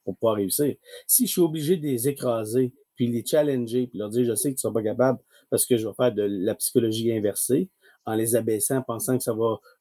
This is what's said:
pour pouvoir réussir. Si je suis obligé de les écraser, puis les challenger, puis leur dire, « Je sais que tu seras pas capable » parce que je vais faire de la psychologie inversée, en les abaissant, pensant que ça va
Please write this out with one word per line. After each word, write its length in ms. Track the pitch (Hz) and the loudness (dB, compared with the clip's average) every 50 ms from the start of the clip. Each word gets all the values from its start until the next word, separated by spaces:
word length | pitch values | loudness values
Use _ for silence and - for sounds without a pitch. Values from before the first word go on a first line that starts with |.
| _ | _
pour 120 | 98 92 | -10 -6
pouvoir 200 | - - 113 107 | 0 0 0 2
réussir. 400 | 104 101 95 - - 147 135 101 - _ - - - - | 2 0 -2 0 0 0 -2 -2 -6 _ -20 -20 -16 -2
Si 200 | - - - 254 | 0 0 2 2
je 60 | 190 | 0
suis 80 | - 185 | 2 2
obligé 360 | 170 160 156 160 147 147 190 | 2 2 0 -2 0 0 0
de 100 | 170 147 | 0 0
les 220 | 147 131 113 113 143 | -4 -2 0 -2 -2
écraser, 640 | 143 139 127 127 117 113 107 107 113 127 131 123 - _ _ _ _ | -2 -2 -2 -2 -2 -2 -4 0 0 0 0 0 -2 _ _ _ _
puis 140 | - 127 120 | -2 -2 0
les 160 | 120 117 110 | 0 -4 -2
challenger, 600 | - 165 156 151 147 135 127 120 113 117 127 123 | 2 2 2 2 2 0 -2 -2 -2 -2 -2 -2
puis 120 | 120 - 95 | -2 -4 -8
leur 120 | 104 104 | -8 -2
dire, « 140 | 110 123 127 | 0 0 2
Je 80 | 117 110 | 2 0
sais 160 | - - 143 | 0 -2 -2
que 60 | 131 | -4
tu 40 | - | -2
seras 140 | - 110 107 | -4 -2 -2
pas 80 | 113 | 0
capable » 360 | 104 107 123 120 127 135 127 - _ _ _ - _ _ | -2 -2 2 2 2 2 2 0 _ _ _ -20 _ _
parce 160 | 120 113 - | 0 0 2
que 100 | - 127 | 2 2
je 120 | 113 110 107 | 2 2 -4
vais 60 | 95 | -2
faire 180 | - 123 123 | 0 0 2
de 100 | 107 101 | 2 0
la 320 | 104 101 101 92 90 110 104 | -2 0 0 0 -2 -2 -2
psychologie 580 | - - - - 127 113 110 110 113 113 117 | -2 -6 0 2 2 2 2 0 0 0 0
inversée, 560 | 113 110 104 101 95 - - - 123 156 190 - _ _ _ - _ _ _ | 0 2 0 0 0 -2 0 0 0 0 0 -4 _ _ _ -20 _ _ _
en 100 | 110 110 | -2 0
les 220 | 110 113 117 117 | 0 0 2 2
abaissant, 460 | 113 110 117 110 104 - - 139 131 | 0 2 0 0 0 0 0 0 -2
pensant 340 | 127 - 117 110 - 131 127 | -2 -4 -6 -4 0 0 0
que 80 | 123 - | 0 0
ça 100 | 131 113 | -2 0
va 240 | 110 113 113 107 - _ - _ _ | 0 0 0 0 -2 _ -20 _ _